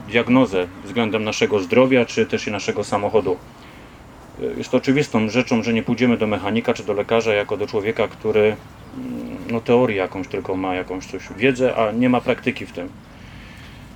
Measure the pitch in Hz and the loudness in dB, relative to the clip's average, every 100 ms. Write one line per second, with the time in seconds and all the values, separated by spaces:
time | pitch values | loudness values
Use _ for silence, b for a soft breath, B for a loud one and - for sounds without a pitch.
0 | 104 113 113 127 117 95 90 - 104 120 | -2 0 4 4 4 2 -2 -6 -6 -2
1 | 110 107 107 - 110 104 87 110 131 131 | 0 0 -2 0 2 2 2 4 6 4
2 | 117 113 107 107 107 101 110 107 101 101 | 2 0 0 -2 -4 -4 -2 -4 -2 -2
3 | 101 110 95 90 - - B B B B | 2 2 2 -2 -6 -20 B B B B
4 | B - - - 64 - - 127 - 135 | B -20 -18 -8 -6 -6 -2 -2 2 0
5 | 143 113 110 120 120 117 110 113 107 117 | 2 0 0 0 2 0 2 0 0 2
6 | 127 113 107 101 101 113 120 113 101 101 | 4 4 2 0 0 -2 0 -2 -2 -2
7 | 101 113 113 104 101 101 101 107 104 117 | 2 2 2 2 0 -2 -2 -2 -2 0
8 | 101 - 107 107 107 104 - - - 131 | -2 -2 0 4 4 2 -8 -20 -16 -12
9 | 127 120 120 104 95 117 120 120 123 98 | -10 -8 -8 -10 -6 -2 4 4 4 2
10 | 92 95 90 98 90 92 92 92 90 92 | -2 -4 -6 -6 -4 -2 -2 -2 -4 -6
11 | - 95 - 98 131 127 127 - 110 113 | -8 -12 -10 0 2 4 2 2 0 2
12 | 127 123 127 117 123 - 98 - 87 - | 2 2 2 -2 -2 -4 -6 -8 -10 -12
13 | - B B B B B B B B | -20 B B B B B B B B